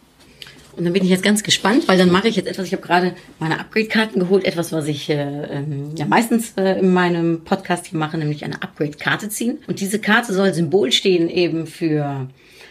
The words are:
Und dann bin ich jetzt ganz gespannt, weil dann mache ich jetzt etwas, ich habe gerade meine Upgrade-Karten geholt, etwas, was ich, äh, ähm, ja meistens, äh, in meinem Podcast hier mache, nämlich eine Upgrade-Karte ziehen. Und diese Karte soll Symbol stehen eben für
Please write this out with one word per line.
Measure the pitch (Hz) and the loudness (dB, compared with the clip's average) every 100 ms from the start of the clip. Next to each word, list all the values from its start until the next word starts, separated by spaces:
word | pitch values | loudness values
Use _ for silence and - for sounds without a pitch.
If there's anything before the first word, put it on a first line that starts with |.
| _ _ - - - - - - | _ _ -20 -20 -20 -20 -20 -4
Und | 175 | 0
dann | |
bin | 190 | 2
ich | 185 | 2
jetzt | 185 | 2
ganz | 196 208 | 4 2
gespannt, | - - 185 269 - | 2 2 4 4 4
weil | 185 | 6
dann | 180 | 6
mache | 185 226 | 6 2
ich | 190 | 0
jetzt | - | -4
etwas, | 185 175 | -6 -6
ich | |
habe | 185 | -6
gerade | - 175 180 175 - - | 0 2 2 -4 -18 -6
meine | 160 151 | -4 -4
Upgrade-Karten | - 220 220 220 220 190 | -2 -2 0 0 0 0
geholt, | 175 196 185 | 2 2 2
etwas, | 160 165 | -2 -4
was | 160 151 | -2 -2
ich, | 139 - | -4 -2
äh, | 147 143 143 | -2 -2 -6
ähm, | 143 143 147 139 147 156 | -6 -6 -6 -6 -8 -6
ja | 147 | 0
meistens, | - 233 233 - - | 2 2 0 -2 -2
äh, | 190 190 | 0 2
in | 185 | 2
meinem | 180 175 170 165 165 | 4 2 2 0 -2
Podcast | - 190 - 175 - | -2 -4 -2 -6 -4
hier | 160 | -4
mache, | 156 160 | -4 -4
nämlich | 151 147 - | -4 -4 -8
eine | 147 | -10
Upgrade-Karte | - - 147 - 139 143 214 | -10 -6 -6 -4 -4 -2 -4
ziehen. | - 240 - - | -4 -4 -6 -8
Und | - | -6
diese | 190 214 | -4 -4
Karte | 208 226 233 | 2 2 2
soll | 190 196 | 0 0
Symbol | 160 160 190 247 | 0 0 2 2
stehen | - 202 175 165 | 2 2 2 2
eben | 185 170 160 156 | 0 0 0 -6
für | - 165 151 143 139 131 - _ - - | -4 -2 0 -2 -6 -8 -12 _ -20 -20